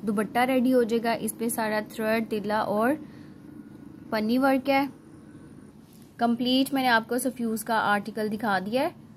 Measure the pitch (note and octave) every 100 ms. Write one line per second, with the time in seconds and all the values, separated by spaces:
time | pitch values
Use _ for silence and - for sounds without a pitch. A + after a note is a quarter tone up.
0 | G#3 G#3+ G#3+ A#3+ B3+ C4 B3 B3+ A#3 A#3
1 | A#3 A3+ A3 - A3+ A3+ A3 G#3+ G#3+ -
2 | A3 A3+ A3 A3 G3+ G#3+ - G#3 A#3 D4+
3 | - - - - - - - - - -
4 | - A3 G#3+ B3 C4+ C4+ C4 C4+ C#4 -
5 | - - - - - - - - - -
6 | - - A#3 A#3 B3 C4 C4+ C4+ B3+ A3+
7 | A3+ A#3+ C4 B3 A#3 A3 A3 A3+ G3+ G#3
8 | G3+ G#3 G#3+ G#3 A3+ F#3+ F#3 B3 D#4 -
9 | -